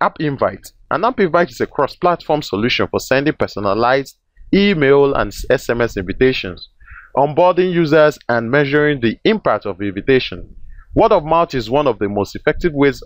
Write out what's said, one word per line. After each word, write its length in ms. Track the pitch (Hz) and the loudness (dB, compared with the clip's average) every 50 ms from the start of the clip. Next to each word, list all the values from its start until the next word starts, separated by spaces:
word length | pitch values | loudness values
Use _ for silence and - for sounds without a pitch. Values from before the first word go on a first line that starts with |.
app 180 | 170 196 - - | -4 -4 -2 -4
invite? 540 | 160 147 139 - 107 92 98 95 - - - _ _ - | -6 -4 -2 -2 -2 -4 -4 -6 -16 -20 -20 _ _ -6
An 140 | 131 151 214 | -4 -2 -2
app 160 | 247 262 233 | -2 0 0
invite 300 | 190 156 156 175 175 - | 0 2 2 0 0 -2
is 100 | - - | -4 -6
a 60 | 113 | -6
cross-platform 720 | - - - 135 - - - 175 175 170 - - - 151 151 | -4 -2 -2 -2 -2 -2 -2 0 0 0 0 -2 -2 -2 -2
solution 480 | - - - 101 113 127 - - 98 - | -2 -4 -4 -2 -2 0 0 -2 -2 -2
for 120 | - 95 | -2 -4
sending 340 | - - 131 139 143 151 - | -2 0 0 0 2 0 -2
personalized 840 | - 107 - - 107 104 98 98 110 117 123 135 139 135 - - _ _ _ _ - - - - | -2 -4 -6 -4 -4 -2 -2 0 2 2 2 2 0 -2 -6 -14 _ _ _ _ -20 -4 0 2
email 580 | 196 202 202 196 156 139 135 139 143 139 139 | 2 4 2 2 2 4 4 6 6 4 4
and 160 | 139 127 104 101 | 2 0 -2 -4
s-, 160 | - - - - | -6 -6 -2 -2
S 180 | 127 - - - | -2 0 0 -2
M 140 | 117 117 | -2 0
S 160 | 117 113 - 101 | -2 -2 -2 -4
invitations, 720 | 90 92 95 - 131 131 131 - - 92 82 - - - _ _ - - - - - _ - | -6 -6 -2 0 2 2 2 -2 -6 -10 -12 -14 -18 -20 _ _ -20 -20 -20 -20 -20 _ -2
onboarding 560 | 127 139 151 139 160 180 180 175 170 185 185 | 0 0 2 2 2 2 4 2 2 0 0
users, 480 | 175 175 165 139 156 156 151 151 - - _ - | 0 0 2 4 4 6 4 4 2 -2 _ -4
and 200 | 120 117 117 113 | -2 -2 -2 0
measuring 480 | 135 147 143 139 143 147 147 147 147 131 | 0 0 0 2 0 0 0 0 0 0
the 200 | 113 113 - - - | -2 -2 -2 0 0
impact 400 | 190 220 202 - 135 110 101 - | 0 0 0 0 0 0 0 -2
of 160 | 104 87 92 | -6 -6 -6
invitation. 760 | 101 101 90 98 - 135 131 127 - - 92 87 82 - - - - - - - - - - | -6 -6 -6 -2 0 2 2 2 0 -2 -8 -14 -14 -16 -18 -18 -18 -18 -18 -20 -18 -4 0
Word 180 | 139 214 233 | 2 2 4
of 100 | 214 170 | 4 2
mouth 320 | 147 160 165 170 170 - 143 | 2 2 0 0 0 0 -2
is 140 | 127 104 110 | -6 -4 -2
one 180 | 127 151 151 | 0 0 0
of 120 | 131 107 95 | 0 0 -2
the 100 | 104 101 | -4 -4
most 260 | 101 101 98 - - | -2 -4 -4 -4 -6
effective 380 | - - 156 151 - - 170 | -4 -4 -4 -2 -2 -2 -2
ways 300 | 147 139 143 139 120 - - | 0 2 2 2 2 0 -2